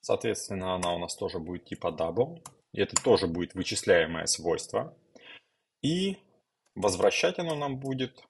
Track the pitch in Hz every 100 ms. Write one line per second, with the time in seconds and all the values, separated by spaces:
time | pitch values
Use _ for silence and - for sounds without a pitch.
0 | - 104 117 101 - 95 92 92 90 87
1 | 87 - 95 90 80 87 - 98 87 78
2 | 82 85 131 - - _ _ - 98 -
3 | - 104 95 82 85 95 90 104 - 87
4 | 80 82 80 - 82 78 - - - -
5 | _ - - - _ _ _ _ 139 170
6 | 196 190 _ _ _ _ _ - 101 92
7 | 101 - 170 185 170 151 143 131 135 131
8 | 127 - -